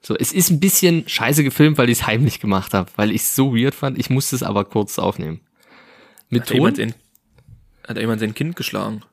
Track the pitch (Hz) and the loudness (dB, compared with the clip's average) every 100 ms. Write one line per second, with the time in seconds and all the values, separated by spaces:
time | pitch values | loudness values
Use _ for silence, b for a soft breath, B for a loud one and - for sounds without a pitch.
0 | - 220 127 - 175 160 190 - 180 170 | -6 -4 -2 0 2 2 2 4 4 2
1 | - - 117 151 139 - 151 147 123 117 | -2 -2 0 2 2 4 4 6 2 2
2 | - 110 135 - 107 98 - 101 92 - | 0 2 2 0 0 0 0 -2 -2 -2
3 | 104 110 - - 135 117 127 - 139 131 | 0 0 -2 0 2 2 0 -2 -6 -4
4 | - 131 - 127 - 101 101 110 104 - | -2 0 0 -4 -2 -2 0 -2 -2 -2
5 | 90 87 80 82 _ b b b b b | -2 -2 -8 -10 _ b b b b b
6 | b b _ 120 120 123 175 285 113 - | b b _ -4 0 2 2 0 -6 -8
7 | _ _ _ _ _ - _ _ - 110 | _ _ _ _ _ -20 _ _ -12 -6
8 | 113 110 110 110 151 175 - 98 101 208 | -2 -2 -4 -4 -6 -6 -8 -6 -6 -8
9 | - | -14